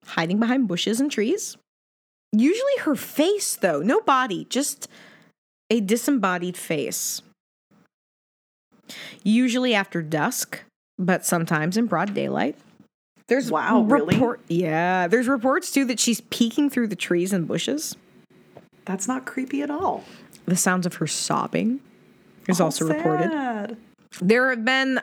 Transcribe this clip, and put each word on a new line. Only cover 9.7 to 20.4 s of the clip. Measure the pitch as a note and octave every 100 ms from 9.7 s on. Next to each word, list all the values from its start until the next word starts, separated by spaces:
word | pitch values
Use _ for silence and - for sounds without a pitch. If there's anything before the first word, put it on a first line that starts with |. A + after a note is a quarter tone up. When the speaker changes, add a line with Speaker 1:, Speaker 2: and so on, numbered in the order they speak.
Speaker 1:
after | G#3+ F#3+ F3
dusk, | D#3 D#3 D3+ - - - - _ _ -
but | F3+ F3 -
sometimes | F3 E3 D#3 D#3 G3+
in | A#3
broad | E3 G3+
daylight. | G3 C#3 C3+ A#3+ - _ - _ _ _ _ -
There's | C4 B3+
Speaker 2:
Wow, | D#3 C#3 A#3+
really? | G#2+ D3 D#3 G3
Speaker 1:
report-, | A#3+ A#3+ -
yeah, | E3+ E3+ D#3+ F3 F#3 F3
there's | A3+ A#3+
reports, | C4+ B3+ D#4+ F4
too, | C#4 B3+
that | A#3
she's | - A3+
peeking | - - A#3 C4 C#4+
through | B3+ A3+
the | F#3
trees | - F3 F#3
and | G3 D#3
bushes. | E3+ - D4 - - _ - _ - _ - - _ -
Speaker 2:
That's | F#3+ -
not | C4 C4
creepy | - C4 C#4
at | C#4+
all. | D4 F#4 - - - - -